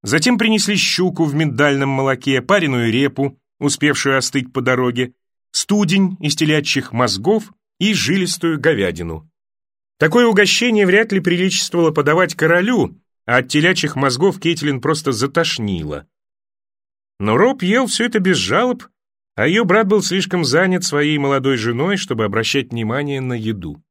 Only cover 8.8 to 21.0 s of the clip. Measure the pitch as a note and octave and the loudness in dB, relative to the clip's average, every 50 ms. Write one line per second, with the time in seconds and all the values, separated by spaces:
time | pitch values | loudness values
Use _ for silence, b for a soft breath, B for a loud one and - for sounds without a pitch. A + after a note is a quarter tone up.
8.8 | G2 F2+ E2 E2 F2 E2+ D#2+ D#2+ - _ _ _ _ _ _ _ _ _ _ _ | 0 -2 -2 -4 -8 -8 -8 -10 -12 _ _ _ _ _ _ _ _ _ _ _
9.8 | _ _ _ _ D3+ E3 D#3+ A#3+ A#3+ A#3 G#3 G3+ G3+ G3 - - A#3+ B3 A3 G#3 | _ _ _ _ 0 2 4 4 4 4 4 4 4 2 2 0 2 2 2 2
10.8 | G3+ F3+ F#3 G#3 A3+ A3 G3+ F#3+ D#3 F3+ E3+ F3 F#3 F#3+ F#3 - - - - F3 | 4 4 4 2 2 2 -2 -2 0 0 0 0 0 0 -2 -2 -4 -2 0 2
11.8 | E3 D#3+ D#3 D#3+ C#3 C#3+ D#3 F3 F#3 E3+ - - D3+ D#3+ E3+ F3 F#3 A3 B3+ G3+ | 2 2 2 2 2 2 2 2 2 0 0 0 2 2 4 2 2 2 2 0
12.8 | B2+ - - _ _ _ _ _ _ - A#2+ C3 B2+ B2+ - D3+ D#3 F3+ F#3 - | 0 -2 -4 _ _ _ _ _ _ 0 0 0 0 2 0 2 2 2 2 0
13.8 | - C#3+ - C3 C#3 C3+ B2 B2+ E3+ G3 F3+ F#3+ - E3+ E3+ E3 D3 D3 C#3 B2+ | -2 -4 -2 0 0 0 0 2 0 0 0 0 -2 -2 -2 -2 -2 -4 -4 -2
14.8 | - C#3+ D#3+ D#3 - C#3+ B2 G#2 B2 - - E3+ E3 - - - A2+ G2+ F#2+ E2 | -2 -2 -4 -2 -2 -4 -2 -2 -4 0 0 0 0 0 -2 -4 -4 -4 -4 -4
15.8 | D#2 D2+ D2 C#2+ - _ _ _ _ _ _ _ _ _ _ _ _ _ _ _ | -4 -8 -10 -10 -12 _ _ _ _ _ _ _ _ _ _ _ _ _ _ _
16.8 | _ _ _ _ _ _ _ _ G2 G#2+ A2+ C3 G3+ B3+ C#4 C4 F3+ F3+ G#3+ B3+ | _ _ _ _ _ _ _ _ -2 0 2 4 4 2 2 0 0 0 2 2
17.8 | C4 - - - A3+ A#3+ A#3 A3 F3+ F#3+ F3+ B2+ F#2 F2+ A#2+ F#3+ B3 B3+ B3 B3 | 2 0 -2 -2 -2 0 0 0 2 2 0 0 0 0 0 0 0 0 -2 -4
18.8 | - _ _ _ _ _ _ _ _ _ _ - A2 D3 F3+ A3 A#3 F3 F#3 A3 | -8 _ _ _ _ _ _ _ _ _ _ -2 0 2 2 2 2 4 2 2
19.8 | A3 F#3+ G#3+ G#3 G3 - F3 G3 - F#3 F#3+ F3 D#3+ B2 B2 E3 F#3 F#3 F#3 F3 | 4 4 2 2 0 0 -2 -2 -2 -2 -2 -2 0 0 2 2 2 2 0 0
20.8 | F3+ - D3 D3 | -2 -2 -2 0